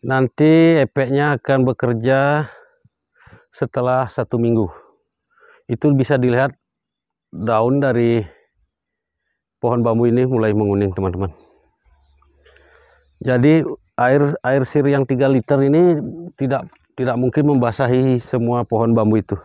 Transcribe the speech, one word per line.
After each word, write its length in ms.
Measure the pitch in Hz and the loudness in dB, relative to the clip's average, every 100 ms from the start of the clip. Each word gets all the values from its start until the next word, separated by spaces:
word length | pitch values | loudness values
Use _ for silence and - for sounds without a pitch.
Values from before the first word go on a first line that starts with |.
| 127 | -2
Nanti 720 | 131 131 - 156 160 165 160 | 0 -2 2 4 6 4 4
efeknya 560 | 135 - 131 139 147 139 | 0 -2 -2 0 0 -2
akan 320 | - 135 127 | 0 0 0
bekerja 800 | 123 127 117 117 135 139 147 156 - _ _ _ _ _ _ - - _ | 0 -2 -2 0 0 2 0 -4 -12 _ _ _ _ _ _ -20 -20 _
setelah 560 | - 131 - 123 127 123 | -10 -6 -4 -2 -2 -2
satu 320 | - 117 120 | -6 -4 -2
minggu. 320 | 117 113 95 - _ _ _ _ _ _ _ _ _ | 0 0 -2 -8 _ _ _ _ _ _ _ _ _
Itu 240 | 120 151 | -2 0
bisa 240 | 139 131 139 | 0 0 0
dilihat 400 | 123 120 139 - _ _ _ _ _ _ _ | 0 0 -2 -6 _ _ _ _ _ _ _
daun 560 | - 110 110 117 139 | -10 -2 0 0 0
dari 400 | 139 120 117 117 98 _ _ _ _ _ _ _ _ _ _ _ _ _ | 0 0 0 0 -4 _ _ _ _ _ _ _ _ _ _ _ _ _
pohon 240 | 120 120 | -4 0
bambu 240 | 117 113 120 | 0 0 0
ini 160 | 120 | 0
mulai 320 | 127 127 110 107 | 0 0 0 0
menguning, 400 | 104 101 101 92 | 0 0 -2 -2
teman-teman. 400 | 95 90 95 - _ _ _ _ _ _ _ _ _ _ _ _ _ _ _ _ _ _ | -4 -4 -8 -10 _ _ _ _ _ _ _ _ _ _ _ _ _ _ _ _ _ _
Jadi 480 | 127 127 135 160 - - _ - | -2 2 4 2 0 -8 _ -2
air, 400 | 123 139 143 - | 0 2 0 -2
air 240 | 123 139 | -2 -2
sir 240 | 127 147 139 | 0 0 0
yang 160 | 143 | 0
tiga 240 | 131 127 135 | 0 0 2
liter 320 | 135 - 139 | 0 0 0
ini 400 | 139 151 180 156 - 165 175 - | 2 4 2 2 -4 -12 -16 -6
tidak, 320 | 135 135 - _ _ - | -4 -4 -8 _ _ -6
tidak 240 | 127 120 | -4 -2
mungkin 240 | 127 156 147 139 | -2 0 0 2
membasahi 680 | 120 110 131 127 131 123 | 0 -2 0 0 2 0
semua 400 | - 127 117 123 | -2 -4 -2 -2
pohon 320 | 113 113 117 113 | -2 -2 2 2
bambu 240 | 107 110 | 2 0
itu. 160 | 101 98 | -2 -10